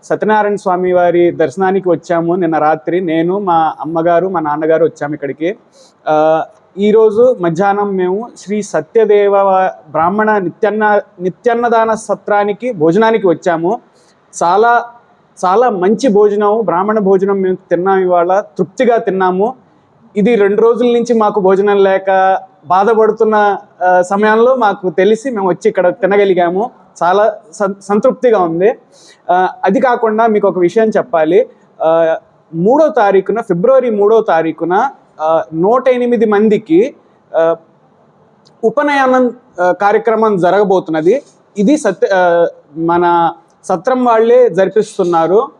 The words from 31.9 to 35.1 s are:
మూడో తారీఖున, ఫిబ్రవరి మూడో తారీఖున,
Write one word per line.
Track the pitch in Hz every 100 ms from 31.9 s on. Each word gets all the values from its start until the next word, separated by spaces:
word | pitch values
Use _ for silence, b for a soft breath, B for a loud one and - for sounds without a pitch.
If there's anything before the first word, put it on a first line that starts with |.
| 165 165 160 _ _ _
మూడో | 165 185 277 311
తారీఖున, | 247 202 196 190 202
ఫిబ్రవరి | 233 175 220 262 247
మూడో | 214 202 226
తారీఖున, | 214 165 160 151 165 185 262 - _